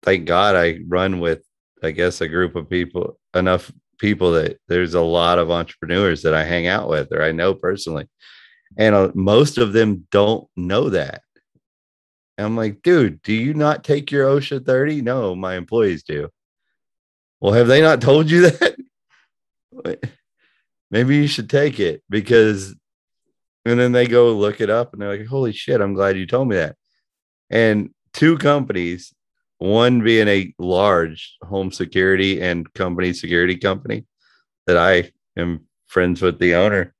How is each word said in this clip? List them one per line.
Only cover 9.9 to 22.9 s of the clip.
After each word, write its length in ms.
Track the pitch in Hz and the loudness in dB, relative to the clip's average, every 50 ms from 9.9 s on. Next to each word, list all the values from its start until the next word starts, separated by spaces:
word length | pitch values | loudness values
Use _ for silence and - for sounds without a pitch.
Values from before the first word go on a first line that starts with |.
| 101 92 85 _ - | 0 -4 -8 _ 0
don't 340 | 101 101 104 113 113 - _ _ | 2 2 2 0 -4 -6 _ _
know 360 | - 87 90 95 110 135 - | -10 -6 -4 -2 -2 -2 0
that. 320 | 98 87 71 - - - _ _ _ _ _ _ _ _ _ _ _ _ _ _ _ _ _ _ _ _ _ _ _ | -2 -4 -4 -4 -10 -16 _ _ _ _ _ _ _ _ _ _ _ _ _ _ _ _ _ _ _ _ _ _ _
And 100 | - 104 | -8 -6
I'm 100 | 107 113 | -4 -4
like, 260 | 117 113 107 101 _ _ | -4 -4 -4 -6 _ _
"Dude, 380 | 175 180 170 131 101 78 76 _ | 2 4 4 4 2 0 -6 _
do 100 | - 107 | -4 -4
you 200 | 110 117 139 151 | -2 -2 -4 -2
not 300 | 151 151 147 151 - _ | 0 0 0 -2 -2 _
take 300 | - 147 143 143 139 143 | -2 -2 -2 -2 -4 -2
your 160 | 143 135 135 | 0 2 2
osha 360 | 139 143 139 - 143 135 127 | 2 0 -2 -4 -8 -6 -2
thirty?" 380 | - 131 127 135 147 156 147 127 | 0 0 0 0 -2 -2 -4 -4
"No, 320 | 117 127 135 117 98 90 | -4 -4 -2 -4 -4 -4
my 220 | 92 95 92 92 | -4 -6 -6 -6
employees 480 | 92 87 - 110 117 113 101 87 78 - | -8 -8 -2 0 0 2 2 0 -4 -8
do." 240 | - 78 73 73 73 _ _ _ _ _ _ _ _ _ _ _ _ _ _ _ _ _ _ _ _ _ _ | -10 -8 -8 -8 -10 _ _ _ _ _ _ _ _ _ _ _ _ _ _ _ _ _ _ _ _ _ _
"Well, 140 | - 101 101 | 0 2 4
have 120 | 120 120 | 4 6
they 140 | 117 131 143 160 | 6 6 6 6
not 180 | 156 151 123 | 6 4 4
told 300 | 113 127 135 151 160 151 | 4 4 4 4 4 4
you 120 | 165 175 180 | 4 6 6
<laughs> 80 | 170 | 6
that?" 260 | 147 - 349 359 - - - _ _ _ _ _ _ _ _ _ _ _ _ _ _ _ _ _ _ 262 - - - - - - - _ _ _ _ _ _ _ _ _ _ _ _ _ _ _ | 4 4 -2 -2 -2 -4 -20 _ _ _ _ _ _ _ _ _ _ _ _ _ _ _ _ _ _ -12 -10 -10 -10 -8 -10 -14 -14 _ _ _ _ _ _ _ _ _ _ _ _ _ _ _
Maybe 260 | - 110 123 131 139 | -2 0 2 2 2
you 100 | 147 147 | 2 2
should 240 | 143 131 - 110 - | 0 -2 -6 -6 -2
take 280 | - 139 143 151 - - | 0 0 0 0 -2 -2
it 240 | 101 85 76 - _ _ | -2 -4 -4 -6 _ _
because, 680 | 98 107 98 - 120 113 110 110 107 98 92 95 98 _ _ _ | -4 -4 0 4 6 6 6 6 2 -2 -6 -12 -18 _ _ _